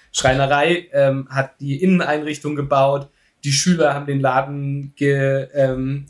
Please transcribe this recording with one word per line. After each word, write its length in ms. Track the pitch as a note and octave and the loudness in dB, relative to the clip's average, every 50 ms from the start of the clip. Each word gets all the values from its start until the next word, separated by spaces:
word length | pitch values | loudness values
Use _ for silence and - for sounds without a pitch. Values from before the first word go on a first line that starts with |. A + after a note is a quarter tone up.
| _ _ | _ _
Schreinerei, 800 | - - - C3 C3 C#3 C#3 C3+ D3 C#3+ D3 E3+ F3 F3 F3 - | -4 0 2 2 2 2 2 0 2 2 2 2 0 -2 -4 -2
ähm, 360 | C3+ C#3+ C#3 C3+ C3+ C3+ C3 - | 0 2 2 2 2 -2 -6 -4
hat 320 | C3+ C3+ C3+ - - _ | -4 -4 -4 -4 -8 _
die 200 | C#3 C#3+ C#3 - | -8 -6 -4 0
Inneneinrichtung 760 | F#3 F#3 F#3+ F3 D3+ C#3 D3+ D3+ D3+ D3+ D3 C#3+ - D3+ D3 | 2 2 2 2 2 0 -2 -4 -4 -6 -8 -8 -8 -6 -6
gebaut, 520 | C#3+ C#3+ C#3 C#3+ C3+ C3+ C#3 C#3+ C#3 C#3 - _ _ _ _ _ _ - | -6 -2 0 2 4 4 2 2 0 -4 -10 _ _ _ _ _ _ -4
die 80 | C#3+ C#3 | -2 -2
Schüler 400 | - - F3+ F3+ D#3+ D#3 C#3+ C#3 | 0 2 2 2 4 2 2 2
haben 120 | C#3+ C#3+ | 0 -2
den 120 | C#3+ C#3 C#3 | -2 -2 0
Laden 720 | C3+ C3 B2+ C3+ C3+ C#3 C#3+ C#3+ C#3 C#3 C#3 C#3+ C#3 C#3 - | 0 2 2 0 0 -2 -6 -8 -6 -6 -6 -6 -8 -12 -6
ge-, 500 | - D3 C#3 C#3 C#3 C3+ C3+ C3+ C3+ C3+ - - | -2 0 2 2 2 2 0 0 -2 -4 -4 0
ähm, 540 | C#3+ C3+ C3 C3 C3 C3 C3+ C#3 C#3+ C#3 | 2 2 2 2 -2 -4 -4 -4 -6 -8